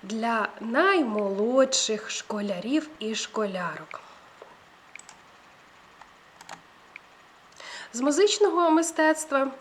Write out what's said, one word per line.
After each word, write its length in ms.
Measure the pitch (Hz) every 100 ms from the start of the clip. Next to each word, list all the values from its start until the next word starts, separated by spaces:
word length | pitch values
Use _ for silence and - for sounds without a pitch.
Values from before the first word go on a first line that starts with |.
для 440 | 190 220 226 226 202 -
наймолодших 1500 | 220 247 381 381 254 214 202 196 220 254 262 - - 214 -
школярів 760 | - - 214 208 180 208 302 302 -
і 160 | 220 214
школярок. 840 | - 226 208 185 175 156 156 - - - - - - - - - - - - - - - - - - - - - - - - - - - - - - - - - - - - - - - -
З 80 | 226
музичного 680 | 269 294 403 - 415 330 339
мистецтва 800 | 320 330 - 311 311 - 277 269 -